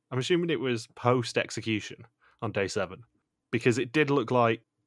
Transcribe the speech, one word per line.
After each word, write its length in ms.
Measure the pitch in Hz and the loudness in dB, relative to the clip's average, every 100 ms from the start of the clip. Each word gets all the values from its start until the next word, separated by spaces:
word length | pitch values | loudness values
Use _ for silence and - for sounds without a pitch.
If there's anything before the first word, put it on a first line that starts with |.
| - | -8
I'm 80 | 127 | -4
assuming 320 | 127 175 170 | 0 0 0
it 80 | 143 | -2
was 280 | 131 117 - - | -2 -4 -6 -2
post-execution 1120 | 120 127 117 117 - - 110 107 - - 117 _ _ - | 2 2 2 -2 -4 -4 -2 -2 -4 -16 -20 _ _ -10
on 80 | 113 | -4
day 160 | 101 98 | -2 -2
seven. 360 | 104 90 95 - _ _ _ _ | -2 -6 -8 -20 _ _ _ _
Because 280 | 120 131 117 | 0 2 2
it 120 | 120 | 2
did 200 | 156 139 | 2 2
look 180 | 139 117 | 2 2
like, 320 | 127 117 113 _ _ | 2 2 2 _ _